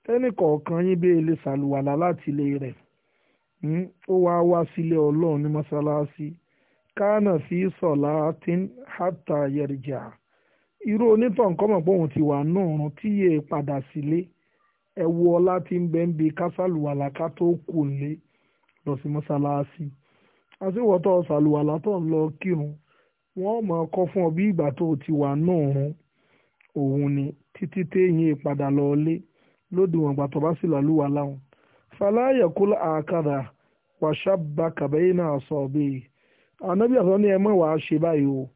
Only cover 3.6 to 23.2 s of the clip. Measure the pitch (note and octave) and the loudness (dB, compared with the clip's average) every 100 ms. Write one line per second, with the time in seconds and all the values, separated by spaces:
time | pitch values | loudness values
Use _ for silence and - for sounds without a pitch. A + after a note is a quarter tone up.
3.6 | D3+ D#3+ F3+ _ - F#3 F3 F3 F3 F3 | -4 -4 -4 _ -2 2 4 4 4 2
4.6 | D#3+ - E3 E3 D3 D3 E3+ D3 D3 D3+ | 0 -4 -2 2 2 2 2 0 -2 -4
5.6 | D3 D3 D3 D3 C#3+ - D3+ E3+ _ _ | -4 -4 -2 -2 -4 -8 -14 -14 _ _
6.6 | _ _ _ - G3+ G#3+ G#3 E3+ C3+ F3 | _ _ _ -4 0 2 2 2 0 -2
7.6 | F#3 - F3 C#3+ C#3+ D#3 D3+ E3 - F3 | -2 -2 0 0 0 0 -2 -4 -2 -2
8.6 | F#3+ - - - F#3 F3 - D3+ C#3+ C#3 | -2 -10 -20 -6 -4 -4 -4 -2 0 -2
9.6 | C#3+ C#3 B2+ B2+ A2 - _ _ _ _ | -4 -6 -8 -10 -10 -18 _ _ _ _
10.6 | _ _ G4 G#3+ A#3+ G#3+ A#3+ F#3+ A3 D#3+ | _ _ -4 2 4 4 4 2 0 2
11.6 | G#3 G3+ E3 G3 D#3+ - D3 C#3+ D3 F3+ | 2 2 2 2 2 0 0 2 0 0
12.6 | F#3 D#3 D3 D3 G#3+ G3+ F#3 D#3 D3 D#3+ | 0 -2 -4 -6 -4 2 2 2 -2 -6
13.6 | C#3+ C#3 C3 D#3+ C#3+ E3 F3+ _ _ _ | -4 -6 -6 -8 -2 -2 -4 _ _ _
14.6 | _ _ _ - E3 E3+ F3 E3+ F3+ F3+ | _ _ _ -4 -2 2 4 4 4 2
15.6 | F3 F3+ F3 D#3+ E3+ D#3+ D#3 D#3 F3+ - | -2 -2 0 0 0 0 -2 0 -6 -2
16.6 | F#3 E3 D3 C#3+ C#3 C3+ E3 C3+ F3 E3+ | -2 -2 -2 -4 -6 -6 -8 -2 0 0
17.6 | - E3 C#3+ C#3 C#3+ D#3 _ _ _ _ | -2 -4 -2 -4 -6 -8 _ _ _ _
18.6 | _ _ - C3+ D3 D3 D3 C#3+ C#3+ C#3+ | _ _ -8 -6 -4 -6 -4 -2 0 -2
19.6 | C#3+ - D3 - _ _ _ _ _ _ | -4 -8 -14 -14 _ _ _ _ _ _
20.6 | F#3+ F#3 A#3+ F3+ F#3+ F3+ E3+ D3+ D3+ D3 | -6 -2 2 2 4 2 2 2 4 2
21.6 | D3+ D#3 G#3+ G3 D#3+ D#3+ D#3 D#3 F#3 E3+ | 0 -2 -2 -2 0 0 -2 -4 -4 -4
22.6 | D3 D3+ _ _ _ _ | -4 -10 _ _ _ _